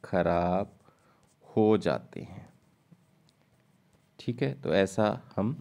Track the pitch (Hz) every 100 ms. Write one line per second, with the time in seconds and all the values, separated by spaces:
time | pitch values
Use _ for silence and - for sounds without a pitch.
0 | - 92 87 85 87 90 104 - _ _
1 | _ _ _ _ - - 107 107 85 64
2 | - - - - - _ _ _ _ -
3 | _ _ _ _ _ _ _ _ _ _
4 | _ - - 120 135 - - 87 95 -
5 | 107 - - - 104 156